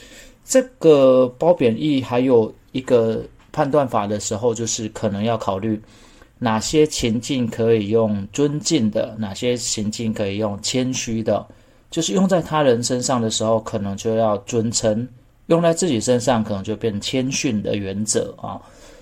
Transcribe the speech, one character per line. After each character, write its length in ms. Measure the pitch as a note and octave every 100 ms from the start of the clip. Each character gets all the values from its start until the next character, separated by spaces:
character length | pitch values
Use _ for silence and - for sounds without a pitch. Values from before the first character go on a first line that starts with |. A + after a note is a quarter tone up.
| - - - _
这 160 | - C4 B3+ -
个 500 | E3 D3 C3 B2+ B2+ -
褒 120 | E3
贬 240 | F3 B2 A2+
义 180 | D3+ C#3
还 200 | A2+ B2
有 340 | C3 A#2+ G#2+ - _
一 80 | C3
个 420 | - A#2+ A2+ A2+ B2 - -
判 180 | - C#3+
断 160 | D3 C3
法 180 | A2+
的 140 | G#2 G#2
时 160 | -
候， 180 | G#2 A#2+
就 140 | A2 A2+
是 200 | - G#2+
可 200 | - A2
能 140 | G2+
要 120 | A2
考 220 | A2+ - G2
虑 240 | A2 G#2+ - - - - - -
哪 220 | A#2+ A2
些 260 | - D#3
情 340 | D3+ - A#2+ A2+
境 280 | A2+ C3+ A2+
可 260 | A2+ A2+
以 140 | A2+ G2+
用 380 | A2+ A2 G2+ G2
尊 280 | - C#3+ D3
敬 320 | - D#3+ G#2+
的， 240 | G#2+ - A2
哪 160 | G#2
些 240 | G2 B2 B2
情 320 | - - G#2
境 240 | G#2+ A2
可 140 | A2 G2+
以 100 | G2
用 240 | G#2+ G2+
谦 320 | - B2+ C3
虚 300 | B2 - A2+
的， 200 | A2 G#2 - - _ _ -
就 140 | E3
是 100 | D#3+
用 160 | G3 F#3+
在 100 | F#3
他 220 | D#3 D#3
人 220 | C#3 A#2
身 180 | A#2+ B2+
上 180 | B2 B2+
的 120 | A2+
时 120 | -
候， 160 | A2 A2+
可 200 | A2 A2
能 180 | G2+ G2
就 160 | A2+
要 220 | A2 A2 G2+
尊 320 | - A#2+ A2+
称； 360 | - A2 G#2+ B2 - _ _ -
用 120 | E3
在 140 | E3+
自 140 | E3 F3+
己 120 | A2+
身 220 | A#2+ B2
上， 220 | B2+ A#2+
可 100 | G#2+
能 100 | G2
就 120 | F#2+
变 260 | G#2+ A#2 G2+
谦 300 | - C3 B2+
逊 280 | C3 C#3+ G#2+
的 120 | -
原 300 | G#2 G2 G2
则 280 | G#2+ A2+ - -
啊。 220 | G#2+ F#2+ - - - -